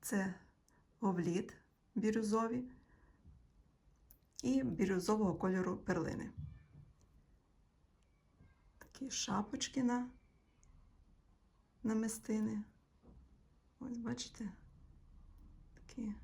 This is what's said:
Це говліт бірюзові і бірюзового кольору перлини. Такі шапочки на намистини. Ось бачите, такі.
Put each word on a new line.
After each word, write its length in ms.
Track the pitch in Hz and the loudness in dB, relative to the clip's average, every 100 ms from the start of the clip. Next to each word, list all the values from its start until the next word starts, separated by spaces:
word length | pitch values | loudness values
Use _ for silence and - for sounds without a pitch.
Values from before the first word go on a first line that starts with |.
Це 320 | - 202 190 180 - _ _ _ _ _ | 0 0 0 -4 -14 _ _ _ _ _
говліт 580 | 208 180 170 175 214 - - _ _ - | 2 4 4 2 0 -8 -20 _ _ 0
бірюзові 680 | 214 220 214 220 226 247 247 - - - - - - - - - - _ - - - - _ - | 2 2 4 4 4 0 -4 -12 -20 -20 -20 -20 -20 -20 -20 -20 -20 _ -20 -20 -20 -20 _ -4
і 200 | 247 269 | 2 4
бірюзового 720 | 254 165 190 185 180 214 202 165 | 2 2 4 4 4 4 4 2
кольору 420 | 190 185 185 185 | 2 2 2 -2
перлини. 540 | - 175 160 - - - - - - - - - - - - - _ _ _ _ _ _ _ _ _ _ - - - - | -2 0 0 -4 -6 -8 -10 -12 -20 -20 -20 -20 -20 -20 -20 -20 _ _ _ _ _ _ _ _ _ _ -20 -20 -20 -20
Такі 340 | - - 269 | -20 -10 -6
шапочки 720 | - - 196 214 269 - - | -4 0 0 0 -2 -2 2
на 260 | 240 247 247 - - - _ _ - - - - - - _ - _ _ _ _ | 2 2 0 -8 -20 -20 _ _ -20 -20 -20 -20 -20 -20 _ -20 _ _ _ _
намистини. 800 | 233 220 226 - - 214 214 214 208 - _ _ - - - - - - _ _ | 0 2 0 -2 -2 0 0 -2 -6 -14 _ _ -20 -20 -20 -20 -20 -20 _ _
Ось 180 | 254 240 | -8 -4
бачите, 540 | 226 240 - - 214 - - - - - - - - - - - - | -4 -4 -6 -8 -8 -8 -18 -20 -20 -20 -20 -20 -20 -20 -20 -20 -20
такі. 400 | - - - 226 208 | -20 -16 -6 -6 -6